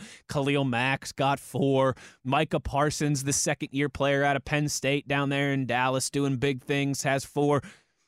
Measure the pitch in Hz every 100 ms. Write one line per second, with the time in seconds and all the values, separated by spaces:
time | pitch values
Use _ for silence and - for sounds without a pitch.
0 | - - - 147 139 143 135 117 131 135
1 | - - 135 139 - 127 139 135 131 -
2 | - - 127 147 156 156 - 139 151 -
3 | 147 143 135 139 165 147 147 135 143 -
4 | 139 139 143 139 - 151 147 - 131 143
5 | - 143 139 139 143 139 123 120 127 131
6 | - 143 143 131 139 131 - 143 139 135
7 | 139 135 - 143 147 147 - - _ _